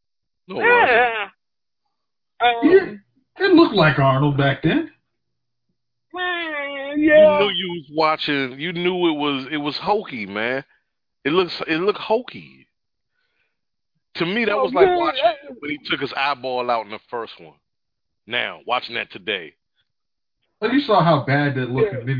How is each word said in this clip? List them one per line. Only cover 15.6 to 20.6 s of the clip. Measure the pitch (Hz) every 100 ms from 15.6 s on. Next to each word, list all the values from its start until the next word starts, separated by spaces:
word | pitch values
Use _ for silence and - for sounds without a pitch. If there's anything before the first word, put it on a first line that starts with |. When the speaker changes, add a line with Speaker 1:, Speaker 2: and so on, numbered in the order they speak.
| -
Speaker 1:
he | 147 -
took | 156
his | 135 -
eyeball | 139 135 131 123 123
out | 117 104
in |
the | 107 _
first | 120 110 -
one. | 80 73 _ _ _ _ _ _ -
Now, | 120 110 85 85
watching | 123 - 117
that | 104
today. | 107 92 98 78 _ _ _ _ _ _ _ _ _ _
Speaker 3:
Well, | _